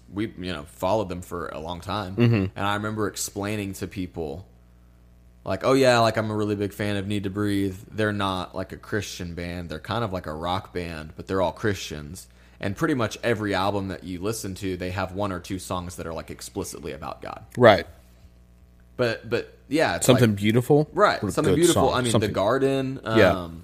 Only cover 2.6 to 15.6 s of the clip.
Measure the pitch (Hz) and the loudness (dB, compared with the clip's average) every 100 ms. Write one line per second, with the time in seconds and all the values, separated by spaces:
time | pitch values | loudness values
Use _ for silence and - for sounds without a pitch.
2.6 | 101 104 107 107 101 - - 101 101 107 | -2 -2 -2 -2 -4 -4 -8 -6 -4 -4
3.6 | 98 95 90 - 90 - 78 76 - - | -6 -8 -8 -6 -8 -6 -8 -8 -14 -20
4.6 | _ - - _ _ - - - - 95 | _ -20 -20 _ _ -20 -20 -12 -6 -2
5.6 | - 135 131 120 113 110 110 107 104 104 | 2 4 6 6 4 2 0 0 0 0
6.6 | 101 - 104 101 98 104 98 98 104 101 | -2 -2 -2 -2 -2 -2 -2 -2 0 2
7.6 | 98 92 - 101 107 104 98 92 87 - | 0 -4 -8 -2 -2 0 -2 -2 -6 -8
8.6 | 92 - - 110 92 - 90 85 87 87 | -10 -12 -6 -6 -6 -8 -10 -8 -8 -8
9.6 | 85 78 - 110 113 92 82 78 85 92 | -8 -10 -6 -4 -4 -6 -6 -6 -4 -4
10.6 | - 90 85 80 78 - 85 95 87 - | -4 -8 -6 -8 -12 -12 -4 0 0 0
11.6 | 110 95 - 76 73 92 - - - - | -2 -2 -6 -10 -12 -14 -18 -20 -20 -8
12.6 | 101 95 160 139 107 - 113 110 104 92 | -6 -2 0 0 -2 -2 -2 0 0 0
13.6 | 98 101 95 90 87 90 95 117 101 92 | 0 0 -4 -8 -8 -6 -4 -4 -6 -6
14.6 | 98 90 90 95 92 92 101 90 - 95 | -6 -4 -4 -4 -4 -4 -4 -4 -6 -8